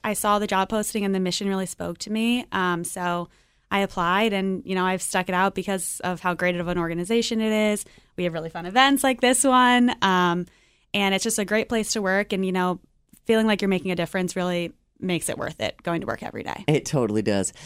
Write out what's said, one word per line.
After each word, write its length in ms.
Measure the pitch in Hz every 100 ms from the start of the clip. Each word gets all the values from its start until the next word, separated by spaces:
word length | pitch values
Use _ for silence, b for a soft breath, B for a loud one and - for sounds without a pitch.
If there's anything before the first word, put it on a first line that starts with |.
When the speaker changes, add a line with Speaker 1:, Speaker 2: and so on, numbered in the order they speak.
Speaker 1:
I 80 | 214
saw 260 | 202 214 208
the 80 | 208
job 220 | 190 190
posting 360 | 220 208 220
and 100 | 202
the 60 | 190
mission 280 | 185 - 196
really 180 | 190 185
spoke 320 | - 170 170
to 120 | -
me. 320 | 220 233 240 -
Um, 320 | 190 180 170
so 440 | 170 - 175 175 170 _ _ _ -
I 100 | 196
applied 520 | 196 - 170 190 226
and, 300 | 196 190 190
you 100 | -
know, 100 | 190
I've 180 | 185 185
stuck 260 | - 190 180
it 60 |
out 200 | 180 196
because 460 | 196 185 190 - -
of 160 | 180 175
how 140 | 185
great 220 | 175 180 175
of 120 | 175
an 100 | 175
organization 640 | 165 170 175 233 233 226
it 320 | 220 214 214
is. 120 | 208 - b b b
We 80 |
have 80 | 175
really 180 | 165 165
fun 160 | 170 175
events 360 | 220 269 277
like 160 | 269 254
this 220 | 247 254
one. 500 | 277 254 247 247 240 -
Um, 440 | 190 185 180 175 175 b b b b
and 220 | 202 196
it's 80 | 190
just 140 | 226 220
a 60 |
great 240 | 190 214 -
place 240 | 226 214
to 100 | 226
work. 300 | 190 196 208
And, 120 | 190
you 60 | 190
know, 300 | 185 180 180 _ _ _ _
feeling 220 | - 220 220
like 160 | 202
you're 60 | 196
making 240 | 185 190
a 40 | 175
difference 380 | 170 190 180
really 380 | 185 180 175 170 - _ _
makes 280 | 185 170 -
it 80 | -
worth 220 | - -
it 220 | 104 -
going 180 | - 170
to 40 | -
work 160 | -
every 200 | - -
day. 200 | - - 202
Speaker 2:
It 160 | 151
totally 380 | - 151 113 107
does. 300 | 104 101 92 -